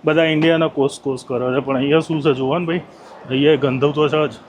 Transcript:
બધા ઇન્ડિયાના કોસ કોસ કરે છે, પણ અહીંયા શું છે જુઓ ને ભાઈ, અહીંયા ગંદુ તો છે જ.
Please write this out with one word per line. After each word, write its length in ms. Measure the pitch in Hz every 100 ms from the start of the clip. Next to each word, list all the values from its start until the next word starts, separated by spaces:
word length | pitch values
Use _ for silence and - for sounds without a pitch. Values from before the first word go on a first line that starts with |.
| 160
બધા 180 | 151
ઇન્ડિયાના 440 | 160 156 160 165 160
કોસ 320 | - 131 -
કોસ 260 | 139 131 -
કરે 200 | 123 127 127
છે, 40 | 135
પણ 120 | 135
અહીંયા 220 | 139 156
શું 220 | 156 160
છે 120 | 147
જુઓ 260 | 131 135 160
ને 60 | 170
ભાઈ, 160 | 175 - - - - -
અહીંયા 260 | 131 143 147
ગંદુ 360 | 135 131 147
તો 180 | 147 151
છે 180 | 156 151
જ. 60 | 113